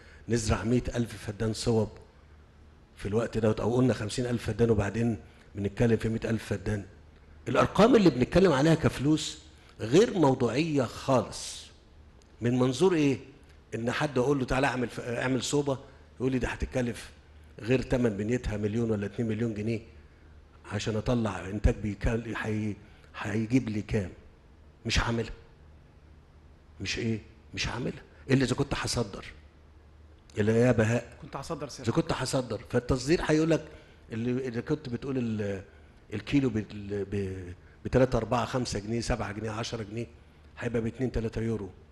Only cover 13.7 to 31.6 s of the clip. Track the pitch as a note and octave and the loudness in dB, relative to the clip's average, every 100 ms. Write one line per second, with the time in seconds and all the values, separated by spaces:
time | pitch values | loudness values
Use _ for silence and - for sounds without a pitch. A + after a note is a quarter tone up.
13.7 | B2+ A#2 A#2+ D3 B2+ B2 C#3+ B2 C3 C#3 | -6 -4 -2 0 0 2 0 0 0 0
14.7 | B2+ A#2 - A#2 A#2+ B2+ C3 - D3 C#3+ | 0 -4 -6 -6 -4 -2 -2 0 0 0
15.7 | C3 - - - - B2+ C3 A#2 - - | -4 -8 -20 -20 -4 -2 0 -2 -4 -4
16.7 | C3 A#2+ A2 - - - - - - G#2 | -2 -2 -4 -12 -20 -20 -20 -20 -8 0
17.7 | B2+ - C3 B2 G2 G#2 B2 - G#2 G#2 | 0 2 2 2 0 -2 -2 -2 -2 -2
18.7 | A2 A2+ G#2+ G2+ - A2+ G#2+ A#2 G#2 G#2+ | 0 0 0 -2 -4 -2 -2 -2 -2 -4
19.7 | A2+ - - - - - - - - - | -4 -6 -18 -20 -20 -20 -20 -20 -20 -8
20.7 | G2+ - A2 A#2 B2 G#2+ F#2+ F2+ G#2 B2+ | -4 -2 -2 0 0 0 -4 -6 0 2
21.7 | A2+ G#2 G2+ - A2+ A#2 G#2+ A2+ G#2+ G#2+ | 2 -2 -2 0 0 -2 -6 -4 -2 -2
22.7 | G2 - - - - G#2 G#2 A2 B2+ A2 | -6 -12 -20 -18 -10 -4 -2 0 0 0
23.7 | G#2+ G2 A2 F2+ - - - - - - | -4 -2 -2 -2 -8 -20 -20 -20 -20 -20
24.7 | - A2+ - - A#2 A2 - - - - | -12 -2 0 0 -2 -4 -10 -18 -20 -20
25.7 | - - - - - - - - - - | -20 -20 -20 -20 -20 -20 -20 -20 -20 -20
26.7 | - G2 - A2+ A2 - - - G2 A#2+ | -12 -8 -4 -2 -4 -6 -20 -14 -8 -6
27.7 | A2 D#3 - - - - C3+ B2+ - C#3 | -4 -6 -8 -14 -12 0 2 2 0 -2
28.7 | - A#2 - A2 F#2 - - - - - | -4 -2 -2 -4 -6 -14 -18 -20 -20 -20
29.7 | - - - - - - - G#2 A2+ B2 | -20 -20 -20 -20 -20 -8 -2 2 4 4
30.7 | A#2+ A2 A#2+ - - - C#3+ C#3 E3 | 4 2 0 -4 -12 -14 -12 -8 -8